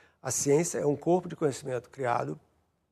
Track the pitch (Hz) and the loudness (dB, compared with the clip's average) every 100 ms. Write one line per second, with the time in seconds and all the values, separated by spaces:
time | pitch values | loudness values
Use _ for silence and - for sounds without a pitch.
0 | _ _ 135 - 143 147 170 110 147 143 | _ _ -6 -2 4 4 2 0 0 0
1 | 165 180 180 - 147 120 139 123 - - | 2 2 0 -2 -2 -2 -4 -6 -6 -4
2 | 123 120 135 156 _ _ _ _ _ | 0 0 -2 -8 _ _ _ _ _